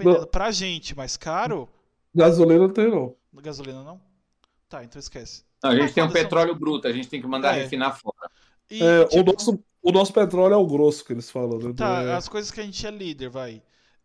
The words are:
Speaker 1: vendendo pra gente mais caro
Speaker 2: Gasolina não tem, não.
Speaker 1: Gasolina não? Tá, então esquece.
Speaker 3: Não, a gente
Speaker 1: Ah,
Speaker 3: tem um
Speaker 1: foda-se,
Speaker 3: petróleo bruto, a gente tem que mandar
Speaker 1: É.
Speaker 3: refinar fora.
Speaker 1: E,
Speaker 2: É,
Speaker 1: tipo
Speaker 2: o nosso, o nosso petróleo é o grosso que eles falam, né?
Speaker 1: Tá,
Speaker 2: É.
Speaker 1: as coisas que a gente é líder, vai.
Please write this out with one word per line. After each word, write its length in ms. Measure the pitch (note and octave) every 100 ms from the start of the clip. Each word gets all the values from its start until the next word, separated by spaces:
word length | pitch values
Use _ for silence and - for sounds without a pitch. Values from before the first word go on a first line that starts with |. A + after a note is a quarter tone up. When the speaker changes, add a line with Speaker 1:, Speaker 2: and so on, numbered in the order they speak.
| F3+
Speaker 1:
vendendo 140 | E3 E3
pra 240 | F3+ G#3+
gente 460 | F#3 F#3+ E3+ - C#3+
mais 200 | C3 -
caro 500 | D#3+ E3+ A#3+ F#3+ B2 _ _ _ _
Speaker 2:
Gasolina 460 | E3+ E3 E3+ E3 E3 F#3+
não 60 |
tem, 180 | G3 A3
não. 240 | F3+ B2+ - _
Speaker 1:
Gasolina 480 | C#3 D3+ C#3 C3+ C3
não? 160 | C#3+ F#3 _ _ _ _ _ _ _
Tá, 120 | D3
então 160 | A#2+ C#3+
esquece. 460 | - C3+ A2+ - _ _
Speaker 3:
Não, 80 | C3+
a 40 |
gente 160 | B2 C#3+
Speaker 1:
Ah, 40 |
Speaker 3:
tem 100 | E3
um 40 | D#3+
Speaker 1:
foda-se, 160 | E3+
Speaker 3:
petróleo 300 | D#3 E3 E3+
bruto, 340 | D#3 D3 D3 B2+
a 40 |
gente 160 | B2 B2
tem 120 | D3
que 60 | B2+
mandar 280 | C3 C#3 -
Speaker 1:
É. 60 |
Speaker 3:
refinar 360 | C3 C3 C3 B2
fora. 320 | G#2+ - - _ _ _ -
Speaker 1:
E, 120 | A3
Speaker 2:
É, 220 | E3+ E3+
Speaker 1:
tipo 160 | E3 D#3+ F3+
Speaker 2:
o 20 |
nosso, 300 | G3 - G3 _ _
o 100 | F4
nosso 200 | F#3+ G3
petróleo 400 | E3+ - F3+ F#3+
é 20 | G#3
o 100 | F3
grosso 380 | C#3+ D3+ D3
que 80 | -
eles 180 | A#2+ -
falam, 280 | C3 B2 A#2
né? 160 | A#2+ B2
Speaker 1:
Tá, 260 | G#3+ F3+
Speaker 2:
É. 120 | -
Speaker 1:
as 120 | F3 F3
coisas 220 | G#3 G#3
que 80 | -
a 20 |
gente 240 | G#3 F#3 G#3+
é 40 |
líder, 380 | G#3 F3+ C#3+ B2+
vai. 340 | C3 B2+ A2 _ _ _ _